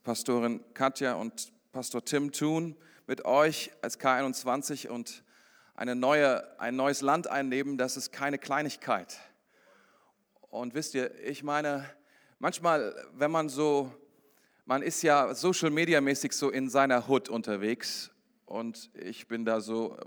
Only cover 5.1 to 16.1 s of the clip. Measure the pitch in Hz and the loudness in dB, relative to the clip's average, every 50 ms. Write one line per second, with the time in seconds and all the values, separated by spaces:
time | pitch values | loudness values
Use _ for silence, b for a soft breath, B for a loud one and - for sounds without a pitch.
5.1 | - - - b b b b b b b b b b b - 123 123 123 123 131 | -14 -16 -18 b b b b b b b b b b b -4 -4 -2 2 4 4
6.1 | 147 151 147 139 127 - - - - - - 120 123 131 131 139 143 135 135 139 | 6 6 6 6 4 2 -2 -6 -10 -8 -6 -4 -2 0 2 2 0 2 2 2
7.1 | 131 131 113 - - 139 139 131 127 135 139 139 143 127 127 127 127 139 123 - | 2 2 2 0 -2 -2 -2 0 0 -2 -2 -2 -2 -2 -2 -2 -2 -6 -8 -10
8.1 | - - 139 143 143 135 - - 139 143 151 143 - - - 135 120 98 87 - | -8 -4 -4 -2 -2 -4 -4 -2 0 0 0 -2 -4 -6 -2 0 0 0 -2 -6
9.1 | - - - - _ _ _ b b b b b b b b b b b b b | -14 -18 -20 -20 _ _ _ b b b b b b b b b b b b b
10.1 | b b _ _ _ _ _ - - 113 123 123 117 147 156 - - 135 127 - | b b _ _ _ _ _ -12 -10 -8 -8 -6 -6 -6 -6 -4 -2 -2 -2 -2
11.1 | - - - - 143 - 143 147 147 147 151 147 143 139 139 139 - _ b b | -4 -8 -8 -8 -8 -6 -4 -2 0 0 0 0 -2 -4 -6 -10 -14 _ b b
12.1 | b b b b b b - 156 185 - 165 170 165 151 120 104 - 62 64 69 | b b b b b b -2 -2 0 2 2 4 4 4 2 0 -4 -8 -12 -12
13.1 | 78 127 143 147 160 160 156 151 131 135 151 151 147 143 139 131 123 - - - | -4 0 0 2 2 2 0 0 0 2 2 4 4 4 2 -2 -6 -14 -20 -20
14.1 | _ b b b b b b b b b b b 127 139 143 156 160 - - 160 | _ b b b b b b b b b b b -2 0 0 -2 -2 2 4 6
15.1 | 147 143 135 104 131 127 - 180 185 - - 160 151 156 165 165 165 147 139 139 | 6 6 6 4 2 0 0 0 2 2 2 2 2 2 2 4 4 4 4 4